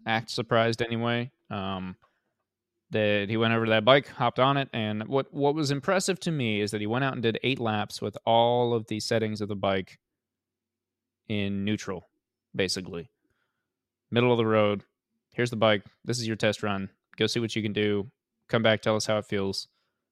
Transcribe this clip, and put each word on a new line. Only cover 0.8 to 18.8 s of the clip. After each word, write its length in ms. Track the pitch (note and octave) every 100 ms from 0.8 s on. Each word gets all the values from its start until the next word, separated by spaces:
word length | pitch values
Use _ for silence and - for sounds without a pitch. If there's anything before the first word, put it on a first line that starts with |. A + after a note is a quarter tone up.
anyway. 500 | A#2 A2+ A#2 A#2+ B2 _ -
Um, 460 | G#2 F#2+ F#2+ F#2 F2+ _ _ _ _ _ _ _ _ -
that 360 | A2 G#2 G#2 G2+
he 60 | A2+
went 160 | A2+
over 120 | A#2 A2+
to 60 |
that 120 | A2 G#2+
bike, 220 | C#3 -
hopped 320 | - A#2+ -
on 160 | C3+ C#3
it, 120 | C3+
and 320 | A#2 G#2+ G#2+ A#2
what, 260 | C3+ C#3
what 200 | D3 C#3+
was 160 | D#3 C#3+
impressive 460 | C#3+ G3 F#3+ G3 F3
to 100 | F3
me 300 | D3+ A#2 G#2
is 100 | G#2
that 80 | G#2+
he 60 | G#2
went 160 | B2
out 80 | C3+
and 80 | B2+
did 180 | A2+ A2
eight 160 | B2 C3
laps 420 | A2+ G#2+ G#2+ -
with 160 | G#2+ - A2+
all 480 | A#2 A#2 B2 A#2+
of 140 | A#2 A2
the 120 | G#2+
settings 400 | - A2+ A2 G#2+
of 60 | G#2
the 60 | G2+
bike 440 | G2 F#2+ F#2 - _ _ _ _ _ _ _ _ _ _ _ _ -
in 360 | G#2 G2+ G2 G2+
neutral, 440 | G#2+ - F2 - _ _ _ _ -
basically. 540 | F#2 F#2+ F#2 E2+ - _ _ _ _ _ _ _ _ _ -
Middle 200 | A#2 B2
of 60 | A#2+
the 80 | A2
road. 380 | A2 G#2 G2+ - _ _ _ _
Here's 160 | - A#2+
the 60 | A2+
bike. 260 | A2 G#2 - _ -
This 140 | B2
is 80 | A2+
your 80 | G#2+
test 260 | G#2+ G2+
run. 260 | G#2+ G2 F#2+ _ _ -
Go 100 | A2
see 120 | A#2+
what 120 | A2+ A2+
you 60 |
can 120 | G#2+
do. 360 | G#2 G#2 G2+ A#2+ _ _ _ -
Come 140 | A#2+
back, 180 | A2 G#2+